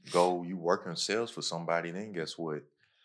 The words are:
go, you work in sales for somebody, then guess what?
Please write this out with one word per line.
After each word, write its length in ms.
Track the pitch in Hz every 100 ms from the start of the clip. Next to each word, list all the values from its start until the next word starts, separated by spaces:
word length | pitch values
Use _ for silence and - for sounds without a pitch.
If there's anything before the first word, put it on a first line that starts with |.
| -
go, 320 | 87 90 90
you 140 | 87 92
work 280 | 82 101 92
in 80 | 82
sales 340 | - 104 117
for 120 | -
somebody, 480 | - 85 82 85 85
then 200 | 87 107
guess 260 | 90 78 -
what? 260 | 82 73 - _ _ _